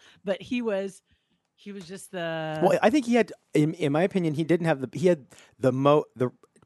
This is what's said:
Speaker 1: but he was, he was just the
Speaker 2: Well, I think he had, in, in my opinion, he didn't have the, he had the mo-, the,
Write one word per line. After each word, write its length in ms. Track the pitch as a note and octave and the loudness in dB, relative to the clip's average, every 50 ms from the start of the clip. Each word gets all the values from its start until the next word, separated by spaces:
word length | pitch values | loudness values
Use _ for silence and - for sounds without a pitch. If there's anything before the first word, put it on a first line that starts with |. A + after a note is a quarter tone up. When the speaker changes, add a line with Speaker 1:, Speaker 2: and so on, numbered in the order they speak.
| _ - _ _ - | _ -20 _ _ -8
Speaker 1:
but 160 | F#3 F#3 - | -6 -6 -6
he 220 | F#3 - B3+ B3 | -6 -8 -6 -6
was, 400 | A#3+ A3+ G3+ F#3+ G3 G3 F#3+ - _ _ _ _ _ _ _ _ _ _ _ | -4 -4 -4 -4 -6 -8 -12 -16 _ _ _ _ _ _ _ _ _ _ _
he 160 | _ _ G3+ | _ _ -18
was 140 | G3 G3+ F3 | -18 -16 -16
just 260 | D#3 F#3+ F#3 - - | -16 -18 -18 -16 -14
the 460 | - F#3 E3+ E3 D#3+ D#3+ D#3+ D#3 D#3 D#3 | -10 -8 -6 -6 -6 -6 -6 -6 -2 0
Speaker 2:
Well, 160 | D#3 F3 F3 - | 2 2 2 4
I 60 | - G#3+ | 2 2
think 160 | A#3+ D#4 A#3+ | 2 2 2
he 100 | A#3 A#3+ | 2 2
had, 140 | A#3 G#3+ - - - _ _ | 2 2 0 -4 -14 _ _
in, 220 | - D3+ D3+ D#3 F3+ | 0 2 2 2 0
in 180 | - E3+ C#3+ | -2 -2 0
my 100 | C#3+ D#3 | 2 0
opinion, 300 | F3 G3 - G3 E3+ D#3+ | 0 0 0 0 -2 0
he 100 | D3 C#3 | -2 -2
didn't 220 | E3 C#3 E3+ F3 F3 | 0 0 0 2 2
have 160 | E3 D3+ C3+ | 0 0 0
the, 180 | C3 A#2+ - C3+ | -4 -8 -4 0
he 100 | D#3 F3+ | 2 2
had 180 | F3 D3 A#2+ _ - - - _ _ _ | 2 2 -2 _ -20 -20 -20 _ _ _
the 120 | - C3 | 0 2
mo-, 360 | B2 C3 C#3 C#3+ D3 D3+ D3 - _ | 2 4 4 4 4 4 2 -2 _
the, 140 | A2+ B2+ B2 - _ _ _ _ _ _ | -4 -4 -4 -4 _ _ _ _ _ _